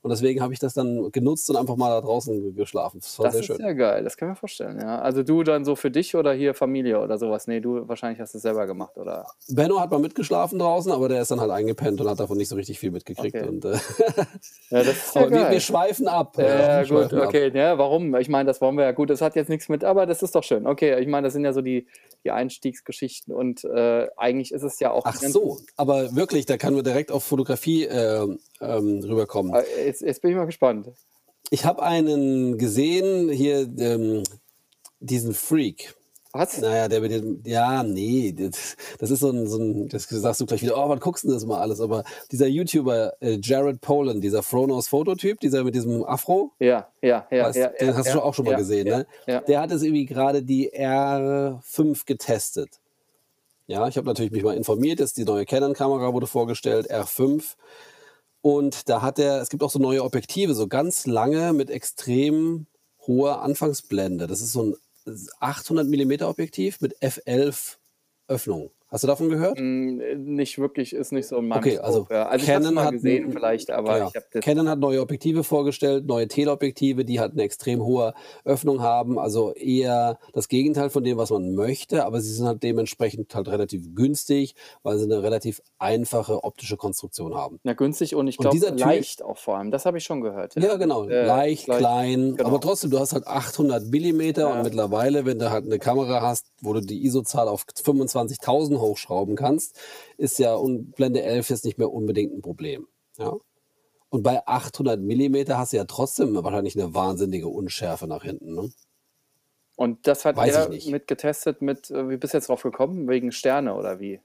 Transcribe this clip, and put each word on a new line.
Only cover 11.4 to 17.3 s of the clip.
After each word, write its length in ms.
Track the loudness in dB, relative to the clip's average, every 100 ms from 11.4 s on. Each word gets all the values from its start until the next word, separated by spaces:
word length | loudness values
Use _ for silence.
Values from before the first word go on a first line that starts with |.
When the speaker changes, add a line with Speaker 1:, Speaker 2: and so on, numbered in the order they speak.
Speaker 1:
halt 80 | 0
eingepennt 500 | 0 0 0 0 0
und 80 | 0
hat 120 | 0
davon 180 | -2 -2
nicht 120 | -2
so 60 | -4
richtig 220 | -6 -6
viel 140 | -6
mitgekriegt. 440 | -6 -10 -8 -6 -4
Speaker 2:
Okay. 140 | -6
Speaker 1:
Und, 160 | -6 -4
äh, 60 |
<laughs> 1000 | -4 -4 0 2 2 -4 -6 -20 -20 0
Speaker 2:
Ja, 140 | 4
das 140 | 4 2
ist 180 | 0 4
ja 60 |
Speaker 1:
aber 100 | 6
wir, 60 | 6
Speaker 2:
geil. 100 | 6
Speaker 1:
wir 60 | 4
schweifen 480 | 2 2 2 0 0
ab, 280 | 0 0 2
Speaker 2:
Ja, 60 |
Speaker 1:
ja, 140 | 4 6 6 4
wir 0 |
Speaker 2:
gut, 60 | 4
Speaker 1:
schweifen 300 | 4 4 2
ab. 60 |
Speaker 2:
okay, 240 | 2